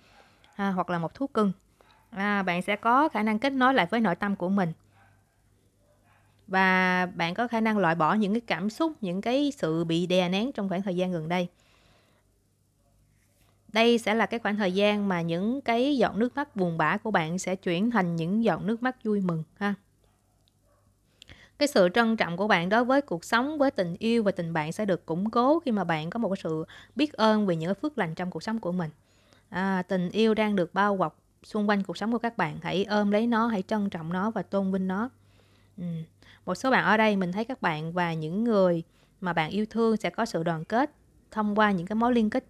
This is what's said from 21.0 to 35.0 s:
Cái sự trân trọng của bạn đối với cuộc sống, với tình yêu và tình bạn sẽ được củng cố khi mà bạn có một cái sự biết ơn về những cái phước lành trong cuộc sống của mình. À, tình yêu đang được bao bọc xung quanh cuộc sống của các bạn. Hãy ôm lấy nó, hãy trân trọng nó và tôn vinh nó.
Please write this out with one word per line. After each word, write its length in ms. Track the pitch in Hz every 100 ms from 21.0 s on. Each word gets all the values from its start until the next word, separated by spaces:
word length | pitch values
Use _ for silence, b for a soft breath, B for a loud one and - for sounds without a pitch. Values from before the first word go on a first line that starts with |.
| _ B B B B -
Cái 100 | 285
sự 200 | 226 180
trân 220 | 233 226 226
trọng 200 | 175 170
của 120 | 214
bạn 200 | 190 175
đối 160 | 220
với 180 | 240 269
cuộc 220 | 285 170
sống, 340 | - 226 269 311
với 120 | 269
tình 260 | 240 175 170
yêu 240 | 226 233
và 100 | 202
tình 200 | 185 165
bạn 200 | 165 151
sẽ 120 | 165
được 220 | 208 170 -
củng 240 | 165 214
cố 300 | 233 254 320
khi 80 | 285
mà 120 | 208
bạn 260 | 175 160 160
có 80 | 233
một 100 | 214
cái 80 | 190
sự 220 | 175 156 165 B B -
biết 160 | 294
ơn 340 | - 220 214 202
về 100 | 165
những 120 | 165
cái 60 |
phước 240 | 196 302 247
lành 160 | 170
trong 160 | 160 180
cuộc 120 | 156
sống 160 | 220 226
của 140 | 175
mình. 180 | 180 156 - b b b b b
À, 340 | 175 196 190 175
tình 220 | 190 180
yêu 240 | 196 220
đang 220 | 220 214 202
được 180 | 165
bao 220 | 190 202 196
bọc 240 | 160 - _ _
xung 260 | - 214 208
quanh 140 | 202
cuộc 140 | 196 170
sống 160 | 208
của 60 | 240
các 180 | 233 226
bạn. 220 | 160 156
Hãy 220 | 165 165
ôm 260 | 202 208 208
lấy 160 | 208 240
nó, 200 | 226 233
hãy 160 | 220
trân 280 | - 214 202
trọng 220 | 175 160
nó 180 | 180 208
và 120 | 220
tôn 300 | 175 196 190
vinh 160 | 190 185
nó. 220 | 190